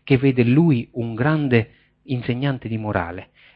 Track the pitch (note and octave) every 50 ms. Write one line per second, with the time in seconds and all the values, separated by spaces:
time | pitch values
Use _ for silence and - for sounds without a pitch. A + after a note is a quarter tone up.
0 | - - C#3 A#2+ C3+ C#3 B2+ B2 A#2 A#2 B2+ D3+ E3+ E3 C#3 A#2 A2+ - - B2
1 | A#2 A#2 A2+ A2 B2+ D3+ D#3 D#3 D3 C3+ A#2+ A2+ A2 - _ _ _ _ _ _
2 | _ - C3 B2 G#2+ - A#2+ B2 C#3 C#3+ C3 B2+ - A2 A2+ A2 G#2+ G#2+ G#2 F#2+
3 | E2+ E2+ F2 F#2+ - _ _ _ _ - _